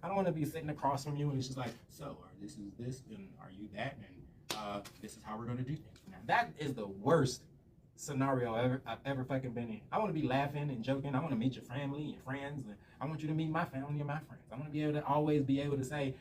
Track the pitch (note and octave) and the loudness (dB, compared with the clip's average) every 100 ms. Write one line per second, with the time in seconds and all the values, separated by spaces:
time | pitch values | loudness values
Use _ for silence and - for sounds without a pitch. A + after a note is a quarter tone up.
0 | E3 G3 F#3 D#3+ C#3+ D#3+ D3+ D3+ C#3 C#3 | 0 2 4 4 0 0 -4 0 2 2
1 | D3 C#3+ D3 C3+ A#2+ C3 B2 - - - | 0 0 2 2 0 -2 -4 -6 -14 -12
2 | D3 - - F#2+ G2+ - G2+ G2 A#2+ B2+ | -10 -10 -14 -14 -12 -10 -10 -8 -6 -6
3 | - G#2+ F#2+ - F#2 F#2 G#2 G2 B2+ - | -8 -12 -12 -16 -16 -12 -10 -4 -4 -6
4 | G#2 - - - - - G#2 G2+ G2+ - | -14 -16 -18 -20 -8 -6 -4 -6 -8 -12
5 | G#2+ - - G#2+ A#2 B2 B2+ D3+ - - | -14 -12 -10 -6 -4 -4 -2 -4 -6 -18
6 | - - A2+ A#3 A#3 - D3 A#2 G2+ G2 | -18 -14 2 4 4 0 -4 -2 -4 -2
7 | G#2+ E3 C3+ - - - - - - - | 6 8 6 2 -10 -20 -20 -20 -20 -14
8 | - C3+ C3+ C3+ A#2+ A2+ B2 C3 - A2+ | -4 2 4 4 4 4 4 4 -2 -6
9 | C#3 C3 B2+ C3+ B2+ A#2 A#2 G#2+ - F3 | -2 -2 2 0 0 -4 -4 -6 -2 0
10 | G#3+ D#3 C3 C3 C#3+ D3 D3 B2 A2+ C#3 | 2 2 4 4 2 0 -2 -2 0 0
11 | C#3+ C3 D#3+ B2 B2 - - B2 C#3 C#3+ | 2 0 2 2 2 0 -6 -4 -2 -2
12 | D3+ - - C3+ C#3 D3 G#2 G2+ - - | -4 -6 -6 -4 -4 -6 -8 -12 -16 -6
13 | C#3 D#3 D3+ D#3 D#3+ D#3+ F3 C3+ C#3 D3 | -4 -2 0 2 2 2 0 -2 -2 -2
14 | C#3+ D3 - - - A#2+ D3+ D3 D3+ D3 | -2 -4 -6 -16 -12 -10 -4 0 2 2
15 | D3 D3 D3+ D3+ C3+ C3+ C#3+ C#3 B2 D3 | 4 4 6 6 6 4 4 0 0 0
16 | C#3 C3 | 0 -2